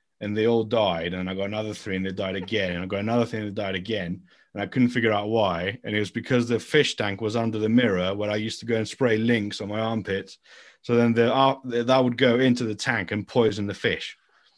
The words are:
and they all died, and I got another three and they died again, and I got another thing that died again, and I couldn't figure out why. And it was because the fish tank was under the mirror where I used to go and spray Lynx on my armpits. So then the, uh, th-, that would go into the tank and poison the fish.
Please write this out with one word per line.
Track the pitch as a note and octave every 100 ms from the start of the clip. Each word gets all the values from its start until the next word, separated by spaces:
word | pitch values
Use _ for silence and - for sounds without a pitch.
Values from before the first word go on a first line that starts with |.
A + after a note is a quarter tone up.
| _ _
and | G#2 G#2+
they | A2
all | A#2
died, | A2 A2+ G2+ E2+ F2
and | F#2 F#2
I |
got | F#2+ G2+
another | G#2+ G#2+
three | G2 G2+ F#2+
and |
they | F#2+
died | F#2+ F#2+ F#2+
again, | F#2 G#2+ F#2
and | F2
I | F#2
got | G2+
another | G#2+ A#2+
thing | A#2 A2 G#2
that |
died | G2+ G2
again, | F#2+ F#2+ G#2+ F2 G2+ - _ _
and | G2+
I | G2+
couldn't | B2+ B2
figure | B2 A2
out | G#2 G#2
why. | A2+ G2 E2+ F#2 A#2
And | A#2 G#2+
it |
was | G2+
because | A#2+ - B2 A#2
the | A2+
fish | - D3+ C3
tank | - G#2 G2
was | A2 A#2
under | A2+ G#2+
the | A2
mirror | A#2+ A#2+ F#2 F2+
where | G2+ G#2
I | G#2+
used | A2 -
to | A#2
go | A2+
and | G#2+
spray | - B2+ A2
Lynx | A2+ A#2 G2+ -
on | G2+
my | G#2
armpits. | A2+ A2+ G2 G2 G2 - _ - - _
So | -
then | A#2+ A#2
the, | A#2 A#2
uh, | B2+ C3+ C3 B2+
th-, | A#2+ A#2+
that | C3
would | B2+ A2+
go | C3 B2
into | C3 A#2+
the | A2+
tank | G#2 - A2+ F2+
and | G#2 F#2+
poison | B2+ A2 G2+ G2+
the |
fish. | F#2+ A2+ D#2+ - - _ _ _